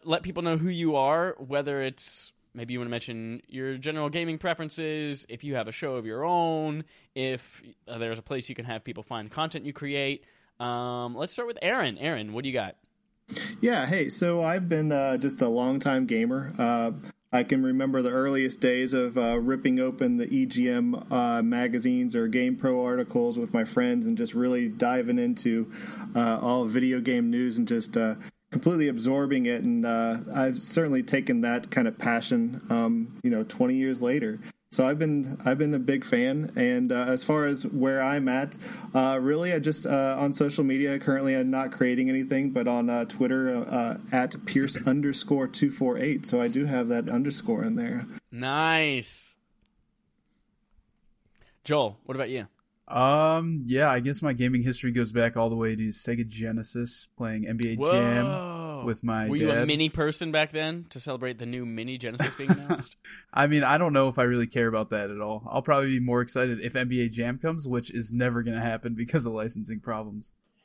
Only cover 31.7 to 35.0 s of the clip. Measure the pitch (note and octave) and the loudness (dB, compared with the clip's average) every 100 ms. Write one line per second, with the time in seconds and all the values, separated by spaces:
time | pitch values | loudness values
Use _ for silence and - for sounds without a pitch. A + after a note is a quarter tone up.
31.7 | C3+ A2+ - A#2+ A#2 - A#2+ A#2 B2+ - | 2 2 0 0 0 2 0 0 -4 -2
32.7 | A#2 A#2 A#2 A#2 - B2+ A2+ G#2+ - B2+ | 2 2 0 -2 -2 0 0 -2 0 2
33.7 | C3 C3 A#2+ A#2+ C#3+ A2 G#2+ - - - | 2 0 0 0 0 0 -6 -12 -20 -6
34.7 | - C3 D3+ | 2 2 4